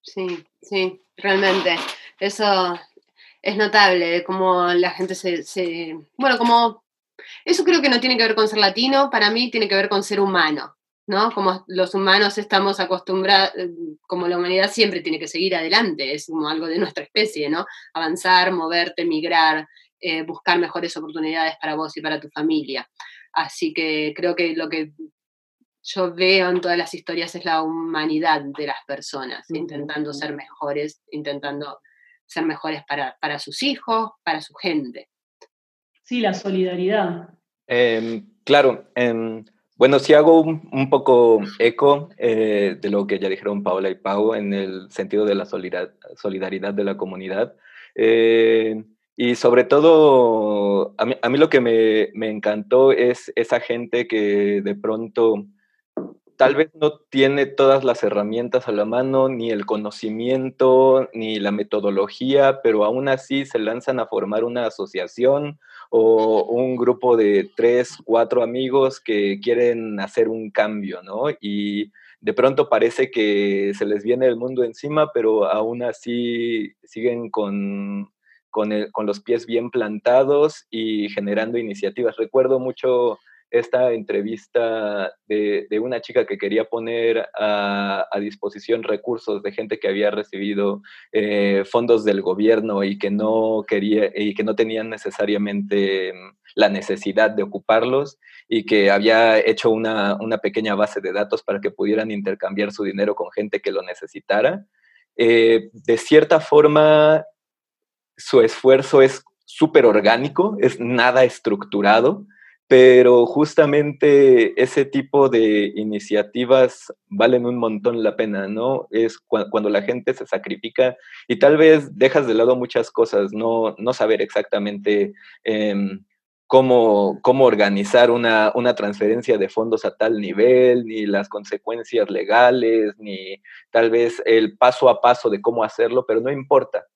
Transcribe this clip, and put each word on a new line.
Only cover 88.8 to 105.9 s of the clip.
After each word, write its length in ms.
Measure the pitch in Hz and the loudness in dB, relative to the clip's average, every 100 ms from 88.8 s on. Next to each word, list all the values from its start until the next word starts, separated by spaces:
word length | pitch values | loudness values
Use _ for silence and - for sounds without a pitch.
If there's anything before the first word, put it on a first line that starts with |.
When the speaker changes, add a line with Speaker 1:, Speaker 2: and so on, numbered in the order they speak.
Speaker 4:
recursos 640 | 113 107 - 117 - 104 | -2 -6 -4 -8 -6 -6
de 80 | 101 | -6
gente 260 | 101 107 107 | -8 -8 -6
que 80 | 98 | -4
había 240 | 98 104 | -2 -2
recibido, 720 | 104 104 98 101 101 101 101 - - _ | -2 -8 -8 -6 -4 -4 -4 -12 -20 _
eh, 500 | 110 104 104 101 98 98 | -4 -2 -2 0 0 0
fondos 340 | 117 117 117 | -2 2 2
del 160 | 107 98 | 2 0
gobierno 640 | 98 92 107 110 110 101 | -2 0 2 2 0 -2
y 160 | 98 101 | -2 -4
que 140 | 101 | -4
no 520 | 101 107 113 113 110 104 | -2 0 0 0 -2 -2
quería, 420 | 104 101 107 101 | -2 0 0 0
y 220 | - 104 | -2 -6
que 80 | 98 | -4
no 140 | 107 104 | -4 0
tenían 340 | 110 110 110 | -2 -2 -6
necesariamente, 1200 | 110 101 - 101 104 101 101 101 101 98 95 92 | -10 -12 -6 -2 -2 -2 -4 -2 -2 0 -2 -4
mm, 240 | 92 92 _ _ - | -10 -18 _ _ 0
la 120 | 104 | 2
necesidad 640 | 98 - 98 - 98 110 | 2 -6 -6 -4 0 0
de 140 | 107 | 0
ocuparlos 720 | 101 101 - 113 120 131 143 _ _ - _ | -6 -8 0 0 2 -2 -4 _ _ -20 _
y 160 | 113 104 | -4 0
que 240 | 110 101 | 2 4
había 480 | 101 107 113 113 110 | 2 4 4 4 4
hecho 320 | 110 107 120 | 2 0 0
una, 460 | 110 113 110 101 101 | 0 -2 -2 -2 -4
una 180 | 113 110 | -4 -4
pequeña 360 | 101 104 107 | -4 -4 -4
base 260 | 101 104 - | -4 -4 -6
de 120 | 95 | -6
datos 320 | 98 101 110 | -6 -4 -4
para 160 | - 98 | -4 -6
que 100 | 101 | -6
pudieran 400 | 98 98 107 110 | -6 -2 -2 -4
intercambiar 640 | 104 104 101 95 98 104 | -6 -6 -6 -6 -4 -6
su 100 | 101 | -6
dinero 320 | 101 98 104 | -8 -4 -4
con 160 | 101 87 | -4 -8
gente 300 | - 107 101 | -8 -6 -6
que 100 | 101 | -6
lo 120 | 95 | -6
necesitara. 840 | 92 90 82 - _ 101 127 190 202 _ _ _ _ - | -8 -14 -16 -20 _ -2 0 -4 -14 _ _ _ _ 0
Eh, 520 | 117 117 113 113 - | 4 4 6 4 0
de 240 | - - | -14 -2